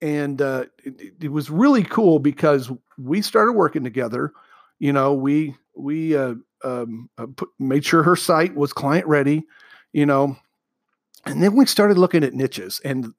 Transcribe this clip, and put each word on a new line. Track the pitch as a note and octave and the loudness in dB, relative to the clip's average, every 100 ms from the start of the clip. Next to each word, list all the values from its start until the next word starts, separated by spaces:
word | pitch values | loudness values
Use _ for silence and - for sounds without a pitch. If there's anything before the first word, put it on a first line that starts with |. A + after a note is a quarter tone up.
and, | D#3 D3 C#3+ C#3 | -6 -4 -4 -4
uh, | C#3 C3 B2+ _ | -4 -4 -8 _
it, | C#3 - | -18 -16
it, | - - | -20 -12
it | D3+ | -6
was | D3+ C3+ | -6 -4
really | D#3+ C#4+ B3+ | 2 4 4
cool | F3 A3+ G3 D#3 | 2 2 4 4
because | C#3+ - D#3 C#3+ A#2+ B2 _ - | 2 2 2 2 -2 -14 _ -14
we | B2+ G3 | -4 -4
started | - G#3+ A3+ | 0 2 2
working | A3 D3+ - | 2 0 -2
together. | B2 B2 A#2+ B2 D3+ - _ _ _ _ | -4 -4 -4 -4 -6 -10 _ _ _ _
You | C#3+ | 0
know, | C#3 C#3 | 2 2
we, | C#3 C#3 D3+ D3+ C3 _ | 0 0 0 -2 -8 _
we, | - C#3 D#3 D#3+ C#3+ | -12 -8 -4 0 0
uh, | C3 A#2+ - _ | -2 -6 -16 _
um, | C3 B2 A#2 A2+ B2 - | -8 -8 -8 -12 -16 -16
uh, | A#2 - | -16 -12
put, | - - | -14 -6
made | C3+ C#3+ | -2 -2
sure | - E3 | 2 2
her | E3+ E3+ | 4 2
site | - D#3+ F3+ | 2 0 0
was | D3 C#3+ | -2 -4
client | - C#3 E3+ D#3 | -2 -2 -2 2
ready, | D3 C#3 D#3 D#3 _ - - _ | 0 2 0 -4 _ -20 -20 _
you | D3 D3 | 0 2
know, | C3+ C#3+ C3 _ _ _ _ _ _ _ _ - | 2 0 -4 _ _ _ _ _ _ _ _ -8
and | C#3+ | 0
then | G3 A#3+ | 4 4
we | B3+ | 4
started | - G#3 F3 | 4 4 4
looking | - E3+ | 4 2
at | C3+ | 0
niches. | C3 C3+ A2 F#2+ - | 0 -4 -4 -12 -10
And | C3+ C3 A2+ | -6 -6 -8